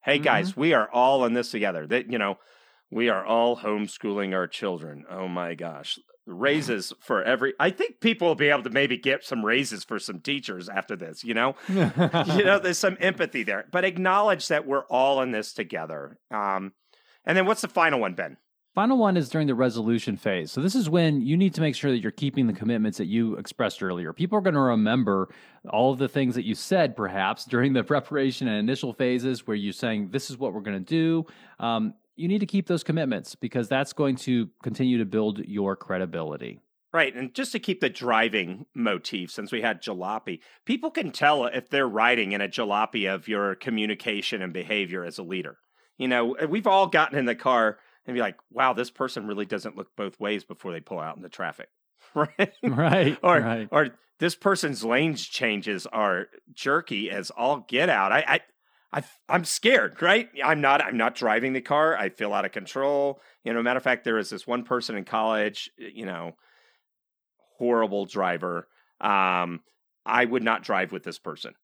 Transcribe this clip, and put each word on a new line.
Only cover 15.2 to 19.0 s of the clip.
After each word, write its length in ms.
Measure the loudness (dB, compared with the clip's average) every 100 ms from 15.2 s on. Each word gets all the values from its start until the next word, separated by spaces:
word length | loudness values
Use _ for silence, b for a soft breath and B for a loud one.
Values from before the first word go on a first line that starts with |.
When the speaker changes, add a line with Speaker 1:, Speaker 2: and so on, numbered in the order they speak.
Speaker 1:
in 100 | 0
this 220 | -2 -6
together. 640 | -8 -6 -6 -8 -10 -12 -16 _
Um, 420 | -4 -2 -2 -4 _ b b b b 0
and 120 | 2
then 80 | 4
what's 160 | 0
the 60 | 0
final 320 | 2 2 4
one, 140 | -2
Ben? 240 | -4 -8 -10 _ _ _ 0
Speaker 2:
Final 220 | 2
one 200 | 4